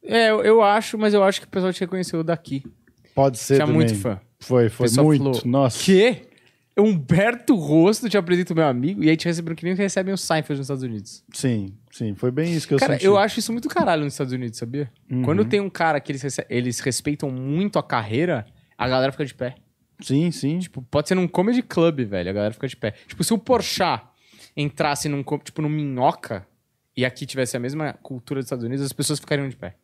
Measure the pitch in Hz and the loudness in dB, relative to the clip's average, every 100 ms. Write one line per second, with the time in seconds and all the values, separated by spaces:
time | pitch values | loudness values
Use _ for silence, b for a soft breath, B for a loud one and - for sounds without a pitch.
0 | - 226 226 214 202 220 208 208 214 220 | 0 2 2 2 4 6 6 4 0 0
1 | 214 208 196 196 - 196 185 180 185 185 | 2 4 4 2 -4 -2 -2 -2 -4 -4
2 | 180 170 160 165 - 135 - _ _ _ | -4 -4 -2 -2 -4 -10 -10 _ _ _
3 | _ - 139 120 - 139 151 151 117 104 | _ 2 2 2 2 4 4 4 4 2
4 | 117 95 _ _ - 127 113 - 123 117 | -2 -6 _ _ 0 4 4 2 2 4
5 | 151 147 139 123 123 131 135 - - 190 | 6 6 2 0 0 2 2 0 4 6
6 | 226 214 - b b b b - 214 185 | 6 2 -10 b b b b 2 2 2
7 | 135 170 208 240 - 240 147 156 170 214 | 2 4 4 0 2 2 4 6 6 4
8 | 240 202 175 180 180 160 156 123 139 202 | 0 0 2 0 2 2 2 2 -2 2
9 | 156 160 170 170 165 165 165 185 196 196 | 2 2 0 -4 -6 -8 -4 -2 -2 -2
10 | 190 190 - 160 151 143 135 139 127 110 | -4 -4 -2 -2 -2 -6 -4 -6 -6 -8
11 | 101 - _ - 135 113 95 101 _ - | -12 -20 _ -4 -2 -2 -4 -12 _ -8
12 | 113 98 127 131 165 165 - 143 269 139 | -8 -4 -4 -2 -2 -2 0 2 2 2
13 | 190 202 208 226 208 226 285 - 294 165 | 4 4 2 -2 -6 -6 -4 -2 0 0
14 | 147 - 135 127 120 110 117 135 143 _ | -2 -4 -6 -4 -8 -8 -10 -8 -8 _
15 | _ 127 127 170 214 208 196 - 165 147 | _ -2 0 2 2 0 -2 -2 0 0
16 | - 139 139 - - 120 123 117 - 120 | -4 -8 -6 -8 -4 -4 -2 -4 -4 -4
17 | - 147 147 127 131 151 202 170 - 123 | -4 -4 -6 -6 -4 -2 0 -2 -2 -4
18 | 107 110 175 143 104 b b b 123 131 | -2 -2 0 -2 -6 b b b -2 2
19 | 135 135 143 - 123 127 _ _ _ _ | 0 -2 -10 -8 -10 -10 _ _ _ _
20 | - 135 175 156 135 165 180 - 123 143 | -2 0 0 -2 -4 -4 -6 -12 -4 -2
21 | 151 185 180 - 190 247 - - 170 151 | 0 0 0 0 0 0 -2 0 2 2
22 | 113 98 87 98 104 107 135 - 110 - | -4 -4 -4 -2 -4 -4 -10 -6 -8 -8
23 | b - 170 226 - 247 - - 180 123 | b -6 -2 -2 0 0 0 -2 -2 -2
24 | - b b b b - 147 - 151 143 | -6 b b b b -6 -6 -2 -2 -2
25 | 156 143 135 143 - - 151 151 147 127 | -4 -6 -4 -8 -8 -6 -4 -2 -4 0
26 | 135 170 - 104 87 _ _ _ _ - | 0 0 -8 -12 -12 _ _ _ _ -4
27 | 123 - 135 135 123 127 123 147 151 - | -4 -4 -10 -4 -4 -4 -6 -6 -6 -8
28 | - 131 - 135 127 135 117 135 139 - | -14 -14 -8 -8 -6 -6 -4 -4 -6 -4
29 | 135 147 - 147 139 120 90 - | -4 -4 -2 -4 -4 -8 -14 -16